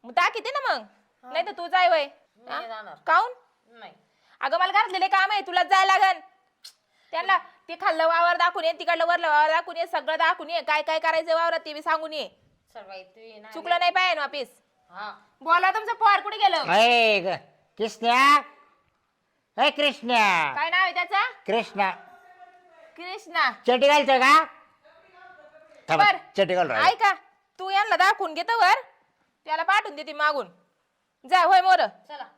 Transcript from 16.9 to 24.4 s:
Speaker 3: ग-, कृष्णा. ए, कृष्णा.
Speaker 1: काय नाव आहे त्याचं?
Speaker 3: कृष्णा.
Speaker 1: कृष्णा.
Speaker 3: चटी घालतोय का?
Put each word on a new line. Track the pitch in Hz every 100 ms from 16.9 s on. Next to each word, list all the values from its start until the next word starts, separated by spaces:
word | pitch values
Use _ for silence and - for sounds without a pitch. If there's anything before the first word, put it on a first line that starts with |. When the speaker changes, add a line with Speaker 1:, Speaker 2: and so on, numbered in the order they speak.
| 240 226 202
Speaker 3:
ग-, | 180 165 - _ _ _
कृष्णा. | 220 - 233 247 277 285 277 _ _ _ _ _ _ _ _ _ _ - 277
ए, |
कृष्णा. | 285 294 240 226 240 208 175 151
Speaker 1:
काय | 135 320
नाव | 359
आहे | 381
त्याचं? | 349 359 392 494 480 -
Speaker 3:
कृष्णा. | 220 214 190 190 175 - - _ _ - _ _ _ - -
Speaker 1:
कृष्णा. | 349 415 349 330 277
Speaker 3:
चटी | 208 - 247 277
घालतोय | 294 269 262
का? | 262 311